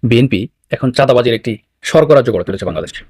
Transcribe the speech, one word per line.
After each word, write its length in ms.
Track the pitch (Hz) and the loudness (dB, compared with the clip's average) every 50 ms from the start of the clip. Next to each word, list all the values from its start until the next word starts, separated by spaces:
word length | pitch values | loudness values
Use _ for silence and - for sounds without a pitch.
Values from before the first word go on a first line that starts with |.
| - | 2
বিএনপি 440 | 117 113 117 131 131 - 90 104 - _ _ _ _ | 2 2 2 2 2 0 -4 -4 -6 _ _ _ _
এখন 220 | - - - 131 | -8 -4 -4 -4
চাঁদাবাজির 420 | 123 - 139 135 131 123 123 123 117 | 0 0 2 2 4 2 2 0 -2
একটি 240 | 110 _ 120 110 101 _ _ _ _ | -2 _ -6 -8 -8 _ _ _ _
স্বর্গরাজ্য 520 | - - - 160 156 147 156 139 120 120 107 | -12 0 2 2 4 6 4 4 4 2 -2
গড়ে 100 | 92 90 | -4 -4
তুলেছে 220 | - 98 95 98 | -4 -6 -6 -6
বাংলাদেশে। 380 | 90 85 80 82 - - - - _ | -6 -6 -6 -8 -10 -12 -18 -20 _